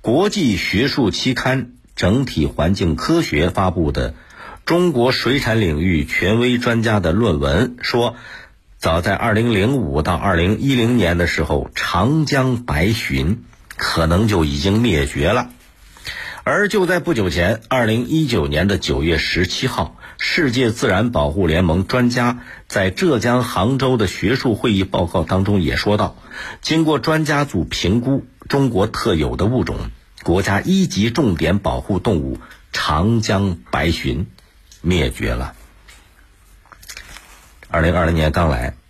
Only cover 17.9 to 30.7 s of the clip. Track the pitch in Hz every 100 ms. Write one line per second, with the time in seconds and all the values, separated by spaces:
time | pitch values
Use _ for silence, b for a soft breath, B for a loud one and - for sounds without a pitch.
17.9 | 113 123 160 151 110 71 73 98 90 -
18.9 | 65 78 80 - - 92 - 127 - 80
19.9 | B B B - - 147 120 123 107 131
20.9 | 92 117 78 73 85 85 82 90 85 95
21.9 | 127 123 127 120 123 B B - 107 95
22.9 | - 185 123 117 123 120 90 104 135 131
23.9 | 127 95 - 92 135 131 104 127 98 92
24.9 | - 85 92 80 92 98 101 76 - 104
25.9 | 104 95 - B B B B - 160 156
26.9 | 147 156 156 151 147 143 95 - - 87
27.9 | 117 127 135 - - - 139 135 113 110
28.9 | - 117 85 71 78 98 127 - - -
29.9 | - _ - - 87 101 101 -